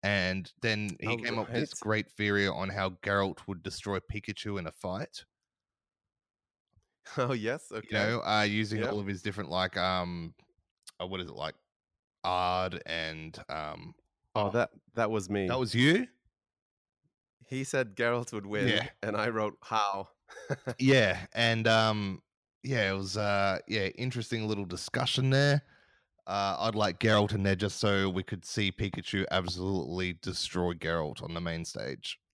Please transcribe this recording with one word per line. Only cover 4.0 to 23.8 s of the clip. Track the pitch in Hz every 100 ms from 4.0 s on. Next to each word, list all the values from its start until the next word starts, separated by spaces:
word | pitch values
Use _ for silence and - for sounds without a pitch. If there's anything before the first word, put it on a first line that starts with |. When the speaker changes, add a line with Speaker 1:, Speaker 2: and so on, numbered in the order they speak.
| - 107 - 104 110 101
Speaker 1:
in | 80
a |
fight. | - 92 92 156 - - _ _ _ _ _ _ _ _ _ _ _ _ _ _ _ _ _
Speaker 2:
<laughs> | - -
Oh, | 123
yes, | 127 107 143 -
Speaker 1:
You | 110
Speaker 2:
okay. | 104 107
Speaker 1:
know, | 107 117
uh, | - 107
using | 104 104 107 107
Speaker 2:
Yep. | 117
Speaker 1:
all | 143
of | 98
his | 95
different, | 104 98 82
like, | 87 92 98
um, | 90 92 87 87 82 - _ _ _ _ - _
uh, | 90
what | 95
is | 90
it, |
like, | 50 78 - _ _ _ _ _ _
Ard | 90 90 90 92 92 87 -
and, | 82 80 80 80 78 -
um, | 78 76 78 80 - _ _ _
Speaker 2:
Oh, | 104 101
Speaker 1:
oh, |
Speaker 2:
that, | 113 - - _
that | - 110
was | 110 92
me. | 101 92
Speaker 1:
that | 131
was | 123
you? | 117 135 185 247 _ _ _ _ _ _ _ _ _ _ _ _ _ _
Speaker 2:
He | 131
said | 131 139 123 98
Geralt | 117 120 120
would | 110 98
win, | 104 101
Speaker 1:
Yeah. | 104 - -
Speaker 2:
and | 107 107
I | 110
wrote, | 110 107 -
"How?" | - 110 104 98 98 _ _ - -
<laughs> | 135 - 123
Speaker 1:
Yeah, | 131 135 104 90 95
and, | - 117 113 113
um, | 110 110 107 101 95 _ _ _ _
yeah, | 123 127 98
it |
was, | 98 98 98
uh, | 104 101 98 92 -
yeah, | 107